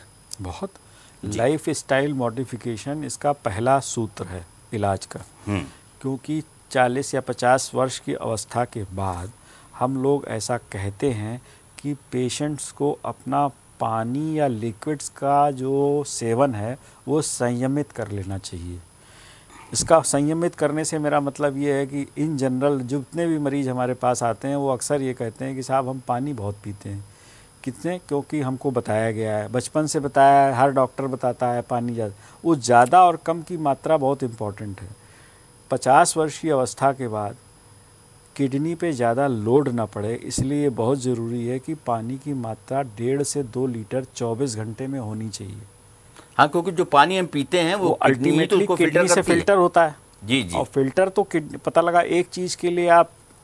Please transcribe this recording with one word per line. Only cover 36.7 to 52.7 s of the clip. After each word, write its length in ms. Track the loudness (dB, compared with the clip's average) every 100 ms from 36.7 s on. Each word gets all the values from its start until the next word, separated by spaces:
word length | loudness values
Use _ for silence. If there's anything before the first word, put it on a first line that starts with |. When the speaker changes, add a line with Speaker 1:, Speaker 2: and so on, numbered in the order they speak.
| 0 0
Speaker 1:
के 160 | 0 -4
बाद 280 | -4 -6 -10 -20 -20 -20 -20 -20 -20 -20 -20 -12 -4
किडनी 400 | -2 0 -2 -2
पे 160 | -2
ज़्यादा 360 | 0 2 2 0
लोड 420 | 0 4 4 4
ना 160 | 0 -2
पड़े, 300 | -4 -4 -6
इसलिए 540 | -4 -4 -2 0 0
बहुत 300 | 2 0 0
ज़रूरी 480 | 0 -2 -4 -4 -4
है 120 | -6
कि 140 | -6
पानी 440 | -8 -4 -4 -4 -8
की 160 | -6
मात्रा 480 | -6 -6 -8 -6 -4
डेढ़ 420 | -4 -4 -2 0
से 200 | -2 -4
दो 240 | -4 -4 -4
लीटर 380 | -4 -6 -6 -6 -6
चौबीस 400 | -4 -2 -4 -4
घंटे 320 | -8 -8 -8
में 120 | -6
होनी 300 | -6 -8 -8
चाहिए। 320 | -10 -12 -14 -18 -20 -20 -20 -20 -20 -4 2
Speaker 2:
हाँ, 120 | 2
क्योंकि 220 | 2 0
जो 140 | -2 4
पानी 320 | 4 6 2
हम 80 | -2
पीते 340 | -2 0 2
हैं 160 | 2 2
वो 120 | 0
Speaker 1:
वो 60 |
Speaker 2:
किडनी 300 | 2 2 4
ही 80 | 4
तो 40 | 4
Speaker 1:
ultimately 260 | 4 2
Speaker 2:
उसको 140 | 2 2
Speaker 1:
किडनी 160 | 2
Speaker 2:
फिल्टर 160 | 4 4
Speaker 1:
से 80 | 4
Speaker 2:
करती 160 | 4
है। 60 | 2
Speaker 1:
फिल्टर 200 | 4 4
होता 280 | 6 4 4
है। 100 | 0 -18 -12
Speaker 2:
जी, 200 | -2 0
जी। 140 | 0 -2
Speaker 1:
और 80 | -2
फिल्टर 440 | 0 0 2 2
तो 140 | 2
किड-, 340 | 0 -2 -4 -6
पता 240 | 0 2
लगा 200 | 4 4
एक 260 | 4 0 0
चीज़ 300 | -4 -6 -2
के 120 |
लिए 180 | -2